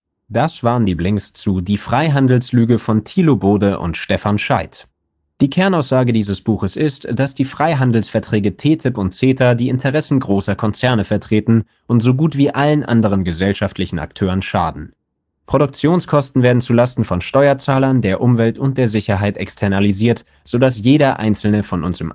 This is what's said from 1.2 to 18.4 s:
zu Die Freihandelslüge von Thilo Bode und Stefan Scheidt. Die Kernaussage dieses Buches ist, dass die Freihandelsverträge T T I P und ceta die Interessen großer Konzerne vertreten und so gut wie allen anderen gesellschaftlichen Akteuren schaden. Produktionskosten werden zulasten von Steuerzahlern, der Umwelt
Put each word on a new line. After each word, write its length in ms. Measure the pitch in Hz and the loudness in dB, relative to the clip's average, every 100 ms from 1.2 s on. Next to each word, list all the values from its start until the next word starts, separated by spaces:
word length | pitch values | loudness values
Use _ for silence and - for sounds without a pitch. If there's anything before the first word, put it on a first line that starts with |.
| - | -4
zu 260 | - - 92 | -6 -4 -2
Die 180 | 90 104 | -2 -4
Freihandelslüge 1000 | - 120 160 139 135 127 123 123 113 117 | -2 0 0 2 2 2 2 2 2 2
von 260 | - 110 | 2 0
Thilo 320 | - - 165 120 | 0 0 2 2
Bode 440 | 98 104 101 98 | 2 2 2 0
und 180 | 170 80 | -4 -6
Stefan 400 | - 95 104 104 | -4 -2 0 -2
Scheidt. 500 | - 123 - - - _ _ _ _ _ | 0 -2 -4 -12 -20 _ _ _ _ _
Die 120 | 139 | 0
Kernaussage 640 | 180 190 180 135 131 123 | 2 0 0 0 0 2
dieses 280 | 113 101 95 | 0 0 -2
Buches 340 | - 104 98 110 | -2 -2 -2 -2
ist, 320 | 151 - - | -4 -4 -6
dass 240 | 117 135 - | -4 -2 -2
die 100 | 135 | -4
Freihandelsverträge 1120 | - 151 147 127 113 104 110 - 110 101 95 | -2 -2 0 2 0 0 -4 -2 -2 -2 -2
T 180 | 147 156 | 0 0
T 140 | 131 | 0
I 20 | |
P 80 | 120 | -2
und 140 | 95 | -4
ceta 400 | - 131 131 127 | 0 0 2 2
die 160 | 120 123 | 2 0
Interessen 500 | 127 139 147 - 139 | -2 0 -2 0 -2
großer 360 | - 101 101 98 | 0 0 0 -2
Konzerne 480 | 107 - 123 120 | -2 0 0 0
vertreten 600 | 98 104 - 107 104 113 104 _ - | 0 -4 0 0 2 2 0 _ -2
und 160 | 120 | 2
so 140 | 117 131 | 2 2
gut 200 | 160 139 | 0 2
wie 180 | 139 | 0
allen 300 | - 147 151 | 2 2 0
anderen 400 | - 117 107 98 | 2 2 2 0
gesellschaftlichen 760 | 90 80 95 101 101 - 92 87 | -2 -2 -2 0 -4 -4 -6 -6
Akteuren 420 | 73 - 95 95 | -8 -4 -2 -2
schaden. 520 | 95 98 82 76 76 - _ _ _ _ - | -2 -2 -2 -4 -14 -20 _ _ _ _ -2
Produktionskosten 960 | 135 143 - 147 175 - 147 135 131 | 0 0 0 0 0 0 -2 0 2
werden 180 | 123 123 | 2 2
zulasten 460 | - 120 127 - 107 | 2 2 2 0 -2
von 160 | 90 | -2
Steuerzahlern, 800 | - 135 143 135 - 135 135 131 | -2 2 2 2 0 0 2 2
der 180 | 139 190 | 0 0
Umwelt 380 | 123 117 | 2 2